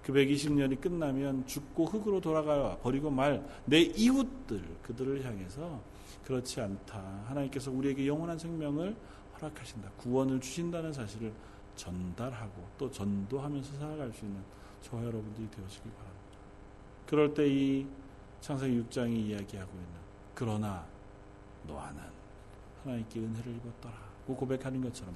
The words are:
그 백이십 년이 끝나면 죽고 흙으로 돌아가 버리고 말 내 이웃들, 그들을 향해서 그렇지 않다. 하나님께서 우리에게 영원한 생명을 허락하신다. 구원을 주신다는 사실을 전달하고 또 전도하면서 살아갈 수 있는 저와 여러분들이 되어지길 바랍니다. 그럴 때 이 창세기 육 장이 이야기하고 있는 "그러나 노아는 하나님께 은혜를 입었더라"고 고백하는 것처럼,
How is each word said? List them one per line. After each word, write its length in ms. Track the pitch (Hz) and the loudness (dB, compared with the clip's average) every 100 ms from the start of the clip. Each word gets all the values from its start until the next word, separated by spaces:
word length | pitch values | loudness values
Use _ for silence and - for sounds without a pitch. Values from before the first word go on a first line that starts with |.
그 100 | - | 4
백이십 400 | 135 139 143 147 | 8 8 6 6
년이 280 | 143 135 135 | 6 6 4
끝나면 680 | 185 175 147 131 139 135 127 | 2 2 2 2 2 0 0
죽고 380 | 147 - - | -4 -4 2
흙으로 360 | 160 214 208 190 | 2 2 2 2
돌아가 560 | 165 156 151 143 117 87 | 4 4 6 6 4 2
버리고 320 | 123 135 151 | 2 2 4
말 340 | 131 143 123 - - - | 6 6 4 0 -6 8
내 140 | 160 | 10
이웃들, 1000 | 165 208 233 269 254 - - 101 85 82 | 10 8 8 8 4 -2 -4 -4 -4 -10
그들을 420 | - 117 131 139 | -8 -2 0 0
향해서 560 | 127 101 92 123 170 131 - - - - | -2 -4 -6 -6 -6 -6 -10 -16 -16 -14
그렇지 360 | - 131 120 - | -2 -2 0 -2
않다. 380 | 104 98 - 107 95 98 110 | -2 -4 -6 -8 -6 -8 -4
하나님께서 440 | 143 139 139 131 | -2 0 -2 -2
우리에게 360 | 131 139 139 135 | 2 2 2 2
영원한 320 | 151 170 165 | 2 0 -4
생명을 580 | 170 165 147 147 185 226 - - - - | -4 -2 0 0 0 -4 -10 -16 -16 -10
허락하신다. 540 | 151 - 123 110 98 - | -8 -8 -10 -10 -10 -8
구원을 420 | 123 127 135 131 | 2 4 4 2
주신다는 520 | - 170 170 170 160 | 0 -4 -2 -2 -4
사실을 400 | 139 107 107 113 107 - - - - | -4 -6 -4 -6 -8 -14 -16 -16 -12
전달하고 920 | 90 90 90 85 127 113 107 92 87 - | -8 -4 -4 -4 -4 -4 -8 -10 -14 -6
또 120 | 131 | -6
전도하면서 880 | - 101 101 101 135 147 143 139 139 | -2 0 0 0 -2 -2 -4 -4 -6
살아갈 340 | 151 156 127 | -6 -4 -6
수 120 | 104 | -6
있는 160 | 107 98 95 - - - | -6 -8 -10 -14 -16 -16
저와 220 | - 117 | -8 -4
여러분들이 440 | 117 113 107 107 110 | -2 -2 -4 -6 -8
되어지길 420 | 110 95 - 110 | -8 -10 -10 -12
바랍니다. 280 | - 98 95 - - - - - - - - - | -12 -14 -14 -16 -18 -18 -16 -16 -16 -16 -16 2
그럴 280 | 151 147 | 6 8
때 120 | 147 143 | 8 6
이 400 | 139 135 135 139 - - - - - | 8 6 4 0 -8 -14 -16 -16 -14
창세기 360 | - 135 135 120 | -4 0 4 4
육 140 | 113 | 2
장이 380 | 131 120 113 104 | 0 2 2 2
이야기하고 440 | 104 98 101 92 | 0 -4 -8 -8
있는 160 | 92 87 85 - - - | -10 -10 -12 -14 -16 -16
"그러나 520 | - 117 107 107 92 80 - - - - - - - - | -4 0 2 0 -2 -6 -14 -16 -16 -18 -18 -18 -14 -10
노아는 340 | 139 139 - - - - - - - - - | -8 -8 -10 -12 -14 -16 -16 -16 -16 -16 -12
하나님께 380 | 139 120 110 113 | -4 -4 -4 -4
은혜를 320 | 113 113 123 117 | -2 -2 -4 -6
입었더라"고 800 | 117 - 120 - - - - | -8 -10 -12 -12 -14 -12 -6
고백하는 460 | 127 131 131 135 131 | -2 0 0 0 -2
것처럼, 320 | 123 - 92 | -2 -4 -10